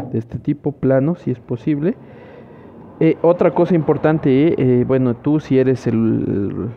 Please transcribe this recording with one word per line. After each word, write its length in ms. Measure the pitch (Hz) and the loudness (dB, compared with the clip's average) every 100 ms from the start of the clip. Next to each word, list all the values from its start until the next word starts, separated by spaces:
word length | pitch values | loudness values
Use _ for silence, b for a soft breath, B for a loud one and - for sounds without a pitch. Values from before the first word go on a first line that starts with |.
| 131 | -8
de 80 | 117 | -8
este 180 | - 123 | -8 -8
tipo, 320 | - 143 147 | -6 -6 -6
plano, 460 | - 131 135 143 - | -2 0 2 0 -2
si 160 | 131 | -6
es 80 | 127 | -8
posible. 560 | - 120 - 143 165 269 B B B B B B B B - - | -8 -6 -4 -2 -2 -4 B B B B B B B B -20 -2
Eh, 160 | 160 - | 0 2
otra 300 | 165 175 180 | 2 2 2
cosa 240 | 180 170 | 2 0
importante, 560 | 170 147 143 156 156 147 | 0 0 0 0 0 2
eh, 240 | 131 165 - | 2 2 2
eh, 260 | 127 123 123 | 2 2 2
bueno, 300 | 131 127 117 | 0 0 -2
tú 240 | 147 151 | -2 -2
si 180 | - 131 | 0 2
eres 300 | 131 127 123 | 2 0 0
el 800 | 113 110 113 - 98 101 98 104 | 0 0 0 -2 -2 -4 -6 -8